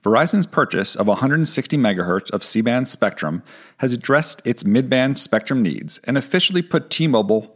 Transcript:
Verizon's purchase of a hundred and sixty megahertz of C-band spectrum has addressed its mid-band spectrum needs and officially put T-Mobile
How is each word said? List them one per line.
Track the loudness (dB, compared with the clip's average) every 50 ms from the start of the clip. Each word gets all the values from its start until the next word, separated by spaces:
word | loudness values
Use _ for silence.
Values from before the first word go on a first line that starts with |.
Verizon's | _ 4 4 4 4 4 2 0 0
purchase | 0 2 0 0 2 0 -2 -2 -2 -2
of | -2 0 0
a | 2
hundred | 2 2 0 2 2
and | 0 0
sixty | -2 -4 -4 -2 0
megahertz | 0 2 2 0 0 0 0 -2 -2 -2 -4
of | -6 -6 -4
C-band | -2 -2 0 2 2 2 0 -2
spectrum | -4 -2 0 -2 -2 -2 -2 -6 -4 -4 -6 -8 -14 -20 -20 -20 -20 _ _
has | -2 -2
addressed | -2 -2 0 0 2 2 2 0 -6 -6 _
its | -4 -4 -2 0
mid-band | 2 2 2 2 2 0 0 0 0 0 -2
spectrum | -2 0 0 -2 -2 -2 0 0
needs | 0 0 -2 -4 -8 -10 -12 -10 -6
and | -2 -2
officially | -2 -2 0 0 0 0 2 0 -2
put | -2 0 -2 -2 -2 -2
T-Mobile | -4 -2 0 2 2 2 2 2 0 0 0 -6 _